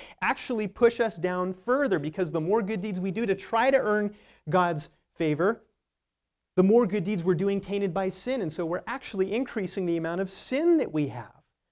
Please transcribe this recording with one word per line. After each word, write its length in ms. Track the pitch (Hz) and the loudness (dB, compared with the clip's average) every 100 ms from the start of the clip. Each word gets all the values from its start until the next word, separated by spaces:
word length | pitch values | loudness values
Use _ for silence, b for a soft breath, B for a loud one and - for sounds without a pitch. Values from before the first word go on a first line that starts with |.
| B B | B B
actually 460 | 190 269 - 233 214 | -4 -4 -4 -4 -4
push 320 | - 233 233 | 4 4 4
us 180 | 226 190 | -2 0
down 380 | 180 180 180 | -4 -2 -2
further, 460 | 185 - 262 277 175 | -4 -2 0 2 0
because 320 | 147 156 175 | -2 -4 -2
the 80 | 160 | -2
more 200 | 160 220 | 0 0
good 200 | 196 220 | 0 -4
deeds 200 | 214 185 | -4 -4
we 120 | 190 | -4
do 120 | 185 | -2
to 120 | 226 190 | -2 -2
try 340 | - 226 254 | -2 0 4
to 80 | 269 | 4
earn 360 | 208 208 208 B B B - | 2 0 0 B B B 0
God's 400 | 180 175 160 - _ _ | 2 2 0 -8 _ _
favor, 500 | _ 160 147 185 226 _ _ _ _ _ _ _ _ _ - | _ 0 2 2 0 _ _ _ _ _ _ _ _ _ 2
the 80 | |
more 220 | 190 226 226 | 6 6 6
good 180 | 202 | 0
deeds 200 | 175 208 | 0 -2
we're 100 | 170 | 0
doing 280 | 170 196 202 | 2 2 0
tainted 320 | 196 202 202 | -2 -2 -2
by 160 | 180 190 | -2 -4
sin. 320 | 185 - 262 | -4 -4 -4
And 100 | 170 | -4
so 140 | 156 165 | -4 -4
we're 180 | 175 - | -4 -6
actually 460 | 247 - 196 190 | -10 -8 -2 0
increasing 540 | 220 262 233 185 - 180 | 0 -2 -4 -4 -2 -2
the 100 | 170 | -2
amount 240 | 165 175 | -2 -4
of 80 | 190 | -4
sin 480 | - - 262 339 330 | -6 -4 0 4 4
that 140 | 247 | 2
we 160 | 156 143 | -2 -2
have 340 | 120 113 - _ _ _ | -4 -12 -20 _ _ _